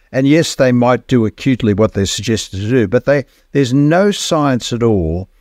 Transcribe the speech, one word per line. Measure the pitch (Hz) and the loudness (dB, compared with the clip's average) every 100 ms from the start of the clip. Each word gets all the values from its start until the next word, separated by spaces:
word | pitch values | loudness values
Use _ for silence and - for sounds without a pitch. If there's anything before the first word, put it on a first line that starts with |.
| _ | _
And | 127 139 | -2 2
yes, | 156 156 | 2 0
they | - 131 | 0 2
might | 123 120 123 - | 2 2 0 0
do | 127 107 | 0 0
acutely | - 135 127 110 | -2 -2 0 0
what | 101 110 | 2 0
they're | - 98 | 0 -4
suggested | - 104 110 - 95 | -4 -4 -4 -6 -8
to | 104 | -2
do, | 127 101 | 0 2
but | 123 131 | 0 0
they, | 143 - _ _ | -2 -2 _ _
there's | 143 127 | -2 0
no | 135 147 170 202 | 2 2 2 0
science | 196 - 160 143 123 - | -2 -4 -2 0 -2 -4
at | 120 | -2
all | 117 104 80 85 95 _ | 0 0 -2 -4 -8 _